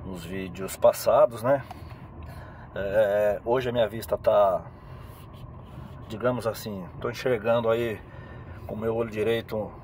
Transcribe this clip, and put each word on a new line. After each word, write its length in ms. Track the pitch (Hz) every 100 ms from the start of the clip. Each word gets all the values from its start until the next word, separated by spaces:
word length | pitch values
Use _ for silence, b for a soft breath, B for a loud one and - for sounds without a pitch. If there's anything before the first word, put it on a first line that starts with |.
nos 200 | 90 92
vídeos 520 | 82 95 95 87 95 -
passados, 680 | 120 - 113 120 147 113
né? 180 | 120 135 B B B B B - B B B B B
É, 680 | - 98 104 104 104 104 101
hoje 240 | 113 131 127
a 40 |
minha 160 | 120 107
vista 280 | 113 104 104
tá, 460 | - 101 101 98 - B B B B B B - - - - - - - -
digamos 400 | 104 120 123 113
assim, 400 | 107 113 98 85 -
tô 100 | 120
enxergando 580 | 117 135 117 110 117 113
aí 300 | 113 120 101 - B B B B B
com 120 | - 107
o 20 |
meu 160 | 113
olho 160 | 117 113
direito 600 | 107 107 117 113 110 98 -